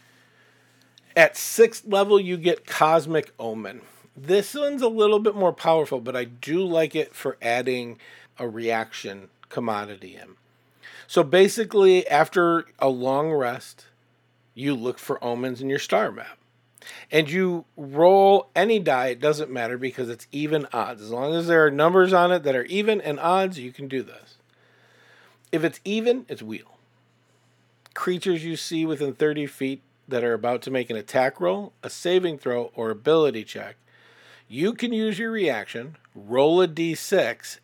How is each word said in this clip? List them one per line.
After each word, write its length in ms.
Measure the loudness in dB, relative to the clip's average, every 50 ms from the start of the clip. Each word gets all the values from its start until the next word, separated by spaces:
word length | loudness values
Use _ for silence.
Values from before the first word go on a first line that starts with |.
| _ _ _ _ _ _ _ _ _ _ _ _ _ _ _ _ _ _ _ _ _ _ _
At 200 | 4 4 4 4
sixth 500 | -2 -8 -4 4 4 4 4 4 -2 -6
level, 340 | -2 0 0 4 4 4 4
you 160 | 2 0 -4
get 300 | -2 0 -2 -2 -2 -4
Cosmic 640 | -10 -2 0 2 4 4 2 2 0 -2 -4 -4 -4 _ -12
Omen. 420 | -10 -10 -10 -10 -10 -12 -14 -16 -20 -20 _ _ _ _ _
This 400 | -16 -4 -2 0 0 0 -2 -4
one's 280 | -4 -4 -4 -2 -2 -2
a 60 | -2
little 300 | 2 2 2 4 4 2
bit 160 | 2 0 0
more 200 | 2 0 0 0
powerful, 440 | 0 0 2 2 2 2 -2 -4 -6
but 160 | -6 -6 -6
I 100 | -6 -8
do 380 | -8 -12 -14 -8 -4 -2 -2 -2
like 320 | 0 0 0 0 0 -2
it 200 | -4 -4 -6 -8
for 240 | -8 -8 -8 -8 -6
adding 580 | -4 -2 -2 -2 -2 -2 -4 -4 -6 -10 -14 -18 -20 -20 -20 -20 -20 _ _ -12
a 80 | -10
reaction 840 | -10 -10 -6 -4 -2 -2 -2 -4 -6 -10 -12 -12 -12 -14 -14 -18 -20 _ _ -20 _
commodity 640 | -8 -6 -4 -4 -4 -4 -6 -10 -14 -18 -18 -20 -20
in. 220 | -20 -20 -20 -20 _ _ _ _ _ _ _ _ _ -20 -20 -20 -20 -18
So 160 | -2 0 2 2
basically, 840 | 4 6 6 6 4 4 -2 -6 0 4 6 8 8 8 6 4
after 600 | 2 2 2 2 2 2 2 2 2 2 0 -2 -6 _ -2
a 100 | 0 0
long 440 | 0 0 -2 0 0 0 0 0 -2
rest, 540 | -2 -2 -2 -4 -8 -12 -18 -20 -20 _ _ _ _ _ _ _ _ _ _ _ _ _ _ _
you 200 | -6 -4 -4 -4
look 240 | -2 -4 -6 -8 -8
for 240 | -8 -8 -8 -6 -4
omens 380 | -6 -4 -4 -4 -6 -6 -6 -6
in 80 | -4
your 80 | -4 -4
star 340 | -2 -2 0 0 0 -2 -6
map. 240 | -10 -14 -18 -20 -20 _ _ _ _ _ _ _ _ -20 -20 -20 -20 -10 0
And 200 | 0 0 0 2
you 360 | 0 0 0 0 -2 -4 -6 _ _
roll 720 | -16 -14 -6 2 4 6 8 8 8 8 6 6 6 4 0 _
any 220 | 0 2 2 2 2
die, 300 | 2 2 0 2 0 -2
it 120 | -2 0
doesn't 300 | 0 0 0 0 -4 -6
matter 260 | -6 -6 -4 -4 -6
because 320 | -6 -6 -8 -6 -6 -8 -8
it's 180 | -8 -12 -14 -12 -8
even 340 | -6 -4 -2 -2 -2 -4 -4 -4
odds. 300 | -4 -4 -4 -8 -10 -12
As 80 | -10
long 240 | -8 -6 -4 -2 -2
as 120 | -2 0
there 180 | 2 4 6 6
are 40 | 6
numbers 440 | 4 4 4 6 6 6 6 6 6
on 180 | 4 4 4 2
it 100 | 0 0
that 120 | 0 0
are 80 | 0 -2
even 380 | -2 -4 -2 0 0 0 -2 -2
and 180 | -4 -6 -2
odds, 380 | 0 0 2 2 0 -2 -4 -8
you 120 | -14 -14
can 160 | -14 -14 -12
do 160 | -8 -8 -8 -8
this. 360 | -10 -16 -20 -20 _ _ _ _ _ _ _ _ _ _ _ _ _ _ _ _ _ _ _ _ _ _ _ _ _ -4
If 100 | -2 -2
it's 180 | -2 -4 -6 _
even, 400 | -6 -6 -2 0 0 0 -2 -4
it's 160 | -10 -14 -14 -12
wheel. 360 | -12 -14 -14 -16 _ _ _ _ _ _ _ _ _ _ _ _ _ _ _ _ _ _ _ _ _ _ _ _ -16 _
Creatures 520 | -6 -4 -4 -4 -2 -2 -2 -2 -2 -4
you 120 | -6 -8
see 300 | -8 -8 -6 -4 -4 -2
within 260 | -2 -2 -4 -4 -6 -2
thirty 340 | 0 0 0 0 -2 -6
feet 360 | -8 -6 -6 -6 -6 -6 -8 _ _ _ _ _ -6
that 160 | -4 -2 0
are 80 | 0 -2
about 300 | -2 -2 -2 -2 -4 -4
to 80 | -6
make 180 | -4 -4 -4 -4
an 80 | -6
attack 420 | -8 -8 -2 0 0 0 0 -2 -2
roll, 360 | -2 -2 -2 -4 -6 -12 -16 _ -16
a 80 | -14
saving 480 | -14 -8 -4 0 0 2 0 0 -4 -6
throw, 320 | -6 -4 -4 -4 -4 -6 -8
or 160 | -6 -6 -6
ability 540 | -6 -2 2 4 4 4 4 2 0 -2 -8
check, 320 | -12 -12 -12 -14 -14 -16 _ _ _ _ _ _ _ _ _ _ -20 -20 _ _ _
you 240 | -6 -2 -2 -2 -2
can 200 | -2 -4 -4 -2
use 260 | -2 -2 -2 -2 -4
your 120 | -6 -6
reaction, 640 | -4 -2 -2 0 -2 -2 -6 -8 -10 -12 -12 -12 -16 -20 _ _ _
roll 480 | -20 -10 -2 2 4 4 6 6 4 4
a 40 |
D 280 | 2 0 -2 -4 -4 -4
six, 640 | -6 -4 0 0 2 2 0 -2 -6 -12 -16 -18 -16